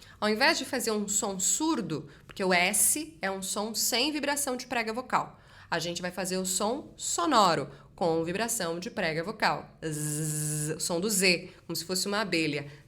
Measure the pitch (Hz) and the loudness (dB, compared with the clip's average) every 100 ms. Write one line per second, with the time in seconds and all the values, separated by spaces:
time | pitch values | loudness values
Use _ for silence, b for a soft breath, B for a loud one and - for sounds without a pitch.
0 | B B 214 214 277 330 262 262 226 214 | B B 0 4 4 2 0 -2 0 0
1 | 208 - 214 190 - - 311 311 180 151 | 0 0 0 0 0 2 2 0 0 -4
2 | - B B - 190 180 180 208 - 302 | -6 B B -4 2 4 4 4 4 2
3 | 320 - 190 196 190 214 214 214 - 233 | -2 -6 -6 -4 -4 -4 -4 -2 0 2
4 | 277 302 262 285 285 254 - 247 220 220 | 2 0 -2 -2 0 -4 -2 -2 -2 -4
5 | 254 175 143 - B B B 170 165 175 | -2 -2 -2 -10 B B B -4 -2 -4
6 | 180 180 180 185 185 - 214 269 - - | -6 -6 -4 -2 0 0 0 -2 -6 -10
7 | - - 339 254 190 156 135 B B - | -4 0 4 8 8 6 0 B B -2
8 | 180 165 165 185 233 233 175 170 180 - | 2 2 0 -2 -2 -2 -2 -4 -6 -2
9 | 175 156 170 220 202 147 - - 160 151 | -2 0 -4 0 0 0 -4 -10 -6 -4
10 | 151 151 156 151 151 151 151 - - 170 | -4 -2 -2 -2 -2 -2 -2 -4 -2 0
11 | 202 196 190 170 185 B - 165 - 185 | 0 4 4 4 0 B -8 -8 -4 -4
12 | 202 202 214 175 160 143 143 B | -2 -2 0 2 2 0 -6 B